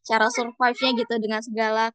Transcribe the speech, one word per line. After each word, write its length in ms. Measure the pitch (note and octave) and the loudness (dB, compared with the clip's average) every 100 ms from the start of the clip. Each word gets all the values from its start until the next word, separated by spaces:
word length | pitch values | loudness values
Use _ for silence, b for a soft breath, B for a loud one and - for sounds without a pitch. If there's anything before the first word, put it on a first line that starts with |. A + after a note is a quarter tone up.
| - | -2
cara 240 | A3 G#3+ | 2 2
survive-nya 720 | - A#3+ - B3 B3 C4 A#3+ | 0 -6 0 0 2 0 0
gitu 100 | A#3 A#3 | -2 -2
dengan 240 | G#3+ A3 | -2 -6
segala 480 | A3+ G#3+ A3 A3 A3+ | -6 -2 0 0 -2